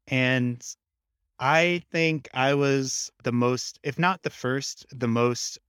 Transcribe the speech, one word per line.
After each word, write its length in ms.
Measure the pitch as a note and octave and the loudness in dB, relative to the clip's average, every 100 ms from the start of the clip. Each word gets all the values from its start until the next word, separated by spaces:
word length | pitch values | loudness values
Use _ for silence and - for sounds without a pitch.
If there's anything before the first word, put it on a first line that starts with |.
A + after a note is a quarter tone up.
| - | -4
And 560 | C3 B2+ B2+ B2 A#2+ - - _ _ _ _ _ - | 0 2 2 0 -4 -12 -18 _ _ _ _ _ -4
I 440 | C3 D#3 F3 F3 - | 2 4 2 0 -4
think 380 | E3+ D#3+ D#3 - | 0 0 0 -4
I 220 | - C3+ | 0 2
was 580 | C#3+ C#3 C#3 C3 - - - | 4 2 2 0 -6 -8 -8
the 80 | B2+ | -2
most, 460 | A#2+ A#2+ B2+ - - | 2 2 0 -6 -10
if 160 | D3 C3+ | -8 0
not 240 | F3 F#3 | 0 0
the 80 | - | -6
first, 560 | - B2 C3 - - - | -6 -4 -4 -6 -12 -16
the 160 | C3+ A#2+ | -6 -2
most 520 | A#2 A#2+ A#2+ - - | 2 2 0 -6 -12